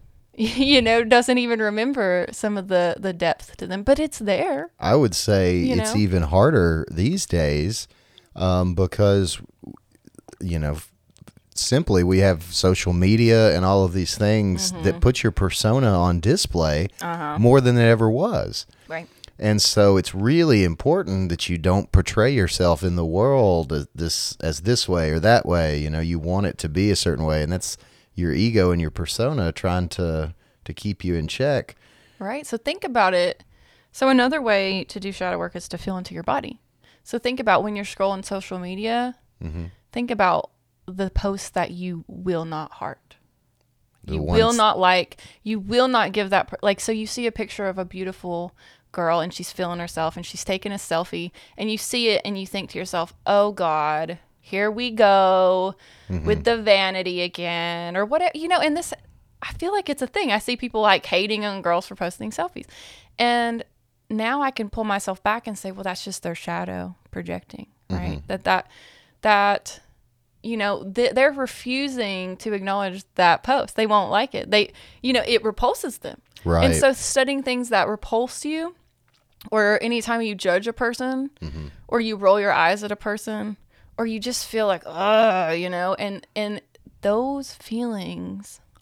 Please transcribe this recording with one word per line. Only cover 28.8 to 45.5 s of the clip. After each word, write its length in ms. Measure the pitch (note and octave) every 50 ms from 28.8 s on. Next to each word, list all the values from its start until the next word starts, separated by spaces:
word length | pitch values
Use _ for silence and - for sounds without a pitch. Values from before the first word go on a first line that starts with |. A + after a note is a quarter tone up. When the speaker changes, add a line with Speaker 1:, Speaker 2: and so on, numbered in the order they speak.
| D#2+ D2+
Speaker 2:
persona 600 | - - E2+ - - - A#2 C3+ D#3 B2+ F2+ E2
trying 380 | - - - F#2 F2 F2+ F2+ E2+
to, 460 | - - F2+ E2 D#2+ D#2 D#2 D#2+ E2+ - _ _ _ _ _
to 100 | - D#2
keep 300 | - - G#2 F#2+ - -
you 120 | F2+ F2
in 120 | E2 D#2
check. 480 | D#2 - - B2+ D3 C#3+ A#2 - - - _ _ _ _ _ _ _ _ -
Speaker 1:
Right. 260 | G3 G3 A#3+ D4 C#4+
So 100 | - A#3
think 280 | A3+ - C#4+ - - -
about 320 | - A#3+ A#3+ G3 F#3 F#3
it. 280 | F3+ F3 F3+ - - _ _ _ _ _ _ _ _ _ _
So 180 | - - C4 C4+
another 300 | C4 B3+ B3 C4 D#4 D#4
way 440 | B3+ A3+ G#3 G3 G3 F#3+ F#3+ F#3+ -
to 160 | - - -
do 120 | F#3+ G3
shadow 280 | F#3+ - F#3 F3+ F3+ E3+
work 160 | E3+ F3 -
is 120 | F3 - -
to 80 | - F3
feel 180 | - G3 F#3
into 160 | F#3 F3+ - F3
your 80 | E3+ G3+
body. 360 | - C4 - - - A#3 - _ _ _ _ _ _ _ _ _
So 140 | - -
think 220 | A#3 - B3 B3+ B3+
about 240 | A#3+ A3 F#3+ - G3
when 120 | G#3+ G#3
you're 80 | G3+ G3+
scrolling 380 | - - - G3 G3 G3 F#3+ G3
social 360 | - G3+ F#3+ G3 - F#3+ F#3
media, 560 | F3+ F3+ F#3 G3 G#3+ A3+ A#3 A#3+ B3 B3+ B3 - _ _ _ _ -
Speaker 2:
Mm-hmm. 220 | D#2+ D#2 E2+ E2+ F2 F#2 _ _ _
Speaker 1:
think 200 | - A#3+ A#3+ A#3+
about 400 | A#3 G#3 G3 F3+ E3 - - - _ _ _ _ _ _ _
the 240 | - F#3 F#3 G3 F#3
posts 400 | - - - G3+ G3 F#3+ - -
that 220 | - F#3 E3+ -
you 340 | F3 F3 F3+ F3+ F3 E3 D#3+
will 380 | - - F3 F#3 F#3 F3 D#3+ E3
not 280 | E3 D#3+ D#3 D#3 - -
heart. 420 | - - - - - _ _ - _ _ _ _ _ _ _ _ _ _ _ _ _ _ _ _ _ -
Speaker 2:
The 120 | - D#2+
Speaker 1:
You 60 | D#2
will 260 | D3 D#3+ - A3 A3+ A3+
Speaker 2:
ones 80 | A#3+
Speaker 1:
not 200 | A#3 G#3+ G#3+ -
like, 420 | - F#3 F3+ F#3 F3+ F3 - - - - - - _
you 180 | - G#3